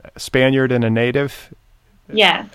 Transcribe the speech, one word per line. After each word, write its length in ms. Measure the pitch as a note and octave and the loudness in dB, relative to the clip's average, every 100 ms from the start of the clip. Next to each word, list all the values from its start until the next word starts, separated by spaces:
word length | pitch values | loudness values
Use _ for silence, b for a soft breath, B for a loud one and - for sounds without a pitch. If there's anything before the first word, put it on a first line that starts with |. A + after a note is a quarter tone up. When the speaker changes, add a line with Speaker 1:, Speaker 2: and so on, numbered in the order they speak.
| - - | -20 -18
Speaker 1:
Spaniard 540 | - C3 C3 C3+ C3 | -2 2 2 2 0
and 120 | B2 | 0
a 60 | A2+ | 0
native. 640 | A2+ A#2+ C3+ C#3 - - - _ _ _ _ - | 0 0 -2 -4 -8 -20 -20 _ _ _ _ -6
Speaker 2:
Yeah. 360 | G#3+ F#3+ E3 - | 2 2 0 -2